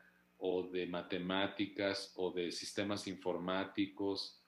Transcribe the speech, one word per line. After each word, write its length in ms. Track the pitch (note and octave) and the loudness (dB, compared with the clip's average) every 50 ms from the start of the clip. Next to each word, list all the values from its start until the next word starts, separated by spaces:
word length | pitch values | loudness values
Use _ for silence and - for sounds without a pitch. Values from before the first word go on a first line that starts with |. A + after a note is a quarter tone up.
| - - - _ _ _ _ - | -20 -20 -20 _ _ _ _ -2
o 240 | F#2 F#2 F2+ F#2 F2+ | 2 2 4 2 2
de 240 | F2 F#2 F#2 F2+ | 0 0 0 0
matemáticas 1200 | F2 F2+ F2 E2+ - G2 F2 F2 F2+ F#2+ F#2+ G2 G2+ - - G2+ F#2 - - G2+ G2 F#2+ - - - - | 0 0 -2 -2 -2 -2 0 0 2 4 4 2 2 2 0 -2 0 0 0 0 2 0 0 -4 -6 -4
o 160 | - F#2 F2+ | -2 -2 0
de 200 | E2+ F2+ F2 E2 | 0 0 0 0
sistemas 560 | - - - - - G#2+ G2+ G2+ G#2 G2+ - | -2 -4 -6 -4 -2 -2 0 0 0 -2 -2
informáticos 1300 | G2 F#2 - - F#2 F2 - F2 F#2 F#2 F#2+ F#2+ - - - G2 F#2+ - - G2+ G2 G2 G2 - - - - _ | -4 -6 -2 -2 -2 0 0 0 0 2 0 0 0 0 0 0 0 0 0 0 0 0 0 -4 -6 -10 -16 _